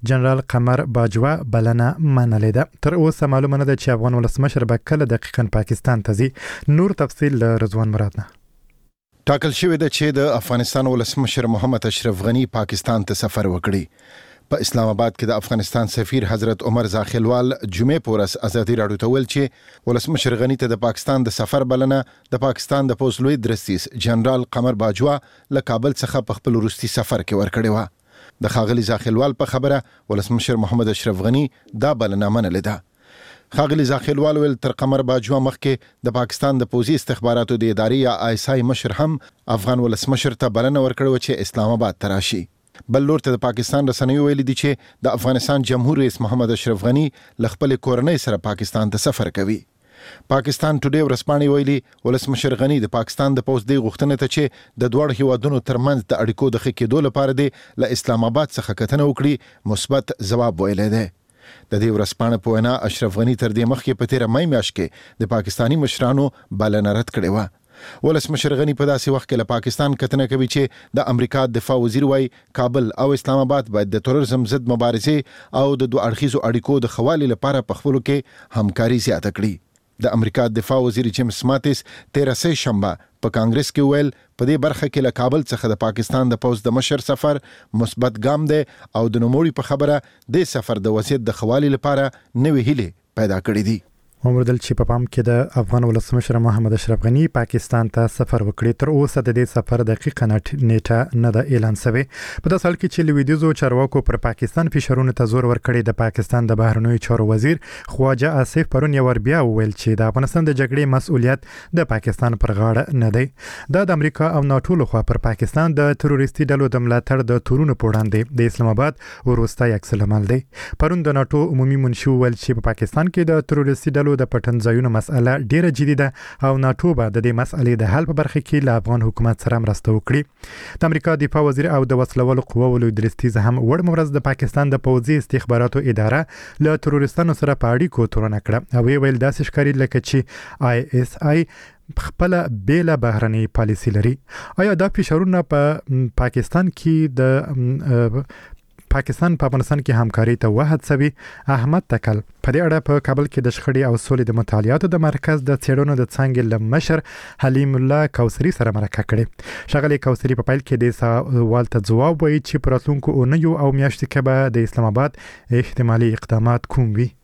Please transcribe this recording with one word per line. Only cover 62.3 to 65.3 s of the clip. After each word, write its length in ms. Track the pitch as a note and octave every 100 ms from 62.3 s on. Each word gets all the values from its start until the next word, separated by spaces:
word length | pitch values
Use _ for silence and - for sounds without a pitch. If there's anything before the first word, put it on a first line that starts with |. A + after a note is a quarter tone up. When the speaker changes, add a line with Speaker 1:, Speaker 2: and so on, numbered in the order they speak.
| A#2
Speaker 2:
په 40 | A2+
وینا، 280 | A2 A#2 B2+ A2
اشرف 340 | - A2+ G2
غني 200 | A#2 A#2+
تر 80 | A#2
دې 120 | G#2+ A#2
مخکې 180 | B2+ - B2+
په 40 | A#2+
تېره 200 | C3 A#2 A#2+
مای 180 | E3+ C3
میاشت 240 | G2+ -
کې 420 | E2+ - - _
د 120 | A2